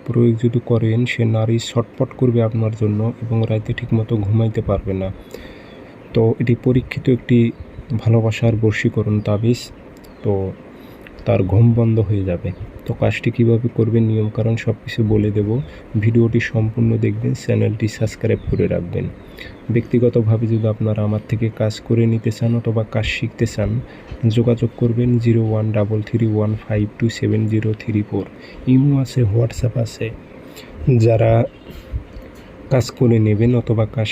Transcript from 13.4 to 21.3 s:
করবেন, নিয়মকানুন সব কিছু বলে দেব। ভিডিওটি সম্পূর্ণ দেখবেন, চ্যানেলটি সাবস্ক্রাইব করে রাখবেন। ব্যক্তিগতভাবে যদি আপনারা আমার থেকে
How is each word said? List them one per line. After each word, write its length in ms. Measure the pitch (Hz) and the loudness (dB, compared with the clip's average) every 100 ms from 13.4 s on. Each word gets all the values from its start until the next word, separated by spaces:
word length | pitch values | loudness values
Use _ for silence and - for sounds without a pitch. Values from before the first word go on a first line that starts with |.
| 117 113 120 - | 2 2 0 0
করবেন, 260 | 110 113 110 | 2 2 2
নিয়মকানুন 500 | 110 107 110 110 110 | 0 -2 -2 -2 0
সব 180 | - 110 | -2 -4
কিছু 180 | - - | -4 -2
বলে 260 | 107 107 104 | 2 2 2
দেব। 180 | 104 104 120 151 - - 110 | 0 0 -2 -4 -12 -6 -2
ভিডিওটি 420 | 110 117 117 117 - | 2 4 4 2 0
সম্পূর্ণ 400 | 117 107 117 113 113 | 0 0 0 0 2
দেখবেন, 340 | 110 107 123 | 0 -2 -4
চ্যানেলটি 540 | 127 - 107 107 110 107 | -4 -2 0 0 0 -4
সাবস্ক্রাইব 540 | - 110 - 113 110 - | -2 -4 -2 -2 -2 -2
করে 180 | 98 92 | 0 0
রাখবেন। 380 | 90 90 95 92 - - - - - - | -2 -4 -6 -6 -8 -16 -18 -18 -12 -2
ব্যক্তিগতভাবে 760 | 113 113 123 120 123 110 110 113 | -2 0 2 2 2 2 2 0
যদি 180 | 113 110 | 0 0
আপনারা 340 | 107 110 107 | 0 -2 0
আমার 200 | 104 107 | -2 -2
থেকে 200 | - | -2